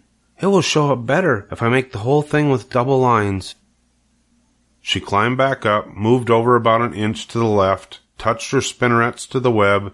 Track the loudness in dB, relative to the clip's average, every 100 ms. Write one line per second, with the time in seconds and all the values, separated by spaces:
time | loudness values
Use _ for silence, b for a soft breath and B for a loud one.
0 | _ _ _ _ 0 0 0 0 0 -2
1 | -2 -2 0 -2 -6 -4 0 0 -2 -6
2 | -2 0 0 0 0 0 -2 -2 0 2
3 | 2 2 0 -2 -8 -16 _ _ _ _
4 | _ _ _ _ _ _ _ _ -6 -6
5 | -2 0 0 0 -2 0 0 0 -2 -4
6 | 2 2 4 2 4 2 4 2 0 -2
7 | -4 -4 -6 -2 0 2 2 0 -4 -20
8 | _ -6 -4 -4 -2 -2 -2 -2 0 2
9 | 0 -4 -8 -2 0 2 2 2 -2